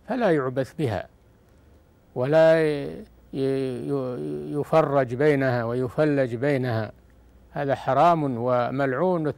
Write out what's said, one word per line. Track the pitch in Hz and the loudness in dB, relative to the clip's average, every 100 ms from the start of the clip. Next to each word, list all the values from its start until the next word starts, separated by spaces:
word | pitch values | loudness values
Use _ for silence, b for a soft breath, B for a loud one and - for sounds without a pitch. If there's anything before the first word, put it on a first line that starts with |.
| - | -8
فلا | 247 226 | -2 2
يعبث | 156 131 127 131 - | 2 0 -4 -6 -4
بها | 143 95 - _ _ _ _ _ - - _ _ _ | -2 -2 -6 _ _ _ _ _ -20 -20 _ _ _
ولا | - 127 156 160 165 | -6 2 6 6 6
ي-، | 156 147 139 170 220 - - | 2 -2 -6 -12 -16 -20 -12
ي-، | 151 135 135 131 123 143 143 127 127 151 147 147 147 | -4 -2 -2 -4 -6 -4 -4 -4 -6 -8 -8 -6 -6
يفرج | 139 160 156 139 131 | 0 2 4 2 0
بينها | 120 151 143 135 123 | 2 2 2 2 0
ويفلج | 113 123 127 - 151 143 131 | -2 -4 -4 0 0 2 -2
بينها، | 117 139 139 127 110 107 - - - _ - - | -2 -2 -2 -2 -2 -4 -10 -20 -20 _ -20 -14
هذا | 156 143 | -8 -2
حرام | 127 - 131 165 165 143 120 | -2 0 4 4 4 0 -2
وملعونة، | 120 123 120 131 139 127 180 175 151 | 0 0 0 -2 -2 0 0 0 -2